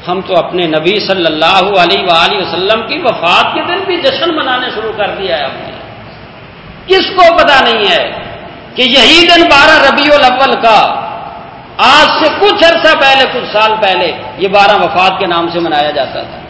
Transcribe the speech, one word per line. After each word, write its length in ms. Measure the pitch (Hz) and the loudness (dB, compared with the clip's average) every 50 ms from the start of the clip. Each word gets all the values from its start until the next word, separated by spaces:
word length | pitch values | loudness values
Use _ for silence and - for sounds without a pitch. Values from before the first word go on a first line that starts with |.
| - 175 | -6 -6
ہم 120 | 180 190 | -6 -6
تو 180 | 180 - 185 170 | -4 -2 -2 -2
اپنے 280 | - - 165 180 175 | 0 0 -4 -4 -2
نبی 340 | 160 156 156 156 175 214 202 | -2 -2 0 0 0 -2 -2
صلی 260 | 170 - 190 190 170 | -2 -2 -2 0 0
اللہ 540 | 160 156 156 160 170 190 190 180 202 202 185 | -2 0 0 0 2 2 2 2 2 2 2
علیہ 220 | 175 175 196 196 196 185 | 2 2 2 0 0 0
وآلہ 260 | 170 165 175 190 202 | 2 2 2 0 0
وسلم 500 | 202 175 - 165 170 185 196 220 226 220 | -4 -4 -4 -4 -4 -2 -2 -2 -2 -2
کی 120 | - 277 320 | -6 -8 -2
وفات 560 | 339 240 185 151 160 170 185 214 233 226 302 | -2 -2 -2 -2 -2 0 2 2 0 0 -4
کے 80 | 311 | -4
دن 220 | 311 330 359 392 381 | -4 -4 -6 -4 -4
بھی 140 | 392 359 339 | -4 -4 -2
جشن 360 | 262 269 262 - 330 349 320 | -2 -2 -2 0 -4 -4 -2
منانے 300 | 311 277 262 254 254 254 233 - | -4 -4 -4 -4 -4 -4 -6 -8
شروع 180 | 208 220 220 196 | -8 -8 -8 -6
کر 140 | 202 202 190 - 196 | -4 -6 -6 -4 -6
دیا 200 | 196 180 165 151 | -6 -4 -4 -4
ہے 60 | 139 | -4
ہم 60 | 135 | -6
نے۔ 200 | - - - - - - - - - - - - - - - - - - - - - - - - - - - | -8 -12 -14 -14 -16 -16 -18 -18 -18 -20 -20 -20 -20 -20 -20 -20 -20 -20 -20 -20 -20 -20 -20 -20 -20 -20 -2
کس 200 | - 381 381 - - 381 | 0 2 2 2 -2 0
کو 200 | 370 349 330 339 | 4 4 4 4
پتہ 280 | 339 294 294 285 262 254 | 4 2 4 4 2 2
نہیں 200 | 240 226 220 208 190 | 2 0 0 0 0
ہے 220 | 175 147 127 - - - - - - - - - - - - - - | 0 0 -2 -4 -8 -10 -12 -14 -16 -16 -16 -18 -18 -18 -20 -12 -4
کہ 80 | - | -2
یہی 440 | 247 240 247 269 226 254 311 339 339 | 0 2 4 4 4 4 4 4 4
دن 160 | 339 349 339 | 4 4 4
بارہ 480 | 339 339 294 277 294 311 311 294 269 277 | 4 4 4 4 6 4 4 4 4 2
ربیع 220 | 269 285 285 294 294 | 2 2 2 2 4
الاول 380 | 294 262 247 247 - - 247 | 4 4 2 2 0 -2 -4
کا، 540 | 233 - 220 226 214 190 139 117 113 - - - - - - - - - - - - - - - - | -4 0 2 4 4 4 4 2 -2 -6 -8 -10 -12 -12 -14 -14 -16 -16 -18 -18 -20 -20 -20 -16 -4
آج 480 | - 202 240 277 294 302 294 320 - 320 | 0 2 4 4 4 4 2 2 0 0
سے 80 | 294 - 294 | -2 0 2
کچھ 240 | 381 415 381 - 330 | 0 2 2 4 4
عرصہ 320 | 339 330 330 320 311 311 294 | 4 4 4 2 2 2 4
پہلے، 240 | 285 262 269 269 262 - | 2 2 2 2 2 0
کچھ 240 | - 247 190 - - | -2 -6 -8 -4 0
سال 160 | 208 220 220 220 - | 0 0 2 0 0
پہلے، 300 | 208 190 185 185 185 160 139 - - - - - | 0 -2 0 0 -2 -4 -4 -8 -12 -14 -6 -4
یہ 100 | 180 196 | -4 0
بارہ 300 | 190 202 196 208 208 190 | 2 4 4 4 4 2
وفات 400 | 180 160 - 175 185 190 185 - | 0 0 0 0 0 0 0 -2
کے 80 | 196 | -2
نام 220 | 175 175 170 170 170 | -2 -2 -2 -2 -2
سے 120 | 175 175 | -4 -4
منایا 300 | 170 160 156 147 147 151 | -2 -2 -2 0 -2 -2
جاتا 320 | 147 147 127 - - 143 | -2 -4 -4 -4 -6 -10
تھا۔ 160 | 139 - - - - | -12 -12 -14 -16 -18